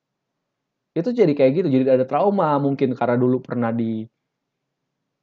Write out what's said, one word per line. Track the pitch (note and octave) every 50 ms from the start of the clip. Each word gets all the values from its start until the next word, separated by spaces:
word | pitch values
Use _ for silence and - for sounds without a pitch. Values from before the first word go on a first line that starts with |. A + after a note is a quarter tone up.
| _ _ _ _ _ _ _ _ _ _ _ _ _ _ _ _ _ _
Itu | _ D#3 E3+ A#3+ A#3+
jadi | B3 G#3+ D#3+
kayak | C#3+ C#3+ C#3 C3 C3 F3 G3
gitu, | D#3+
jadi | C3+ C3 C3 C3+ C3
ada | B2+ B2+
trauma | B2+ C#3+ D3 F3+ G3+ G3+ G3 F3 D3+ D3 C#3
mungkin | C#3+ C#3 C#3 C3+ C#3 B2+
karena | B2+ - A#2+ A#2 D#3
dulu | C#3 C3 B2 B2+ B2+
pernah | B2+ - - B2 A#2+ A2+
di, | A2+ A#2 A#2 A2+ A2+ A2 A2 A2 _ _ _ _ _ _ _ _ _ _ _ _ _ _ _ _ _ _ _ _ _ _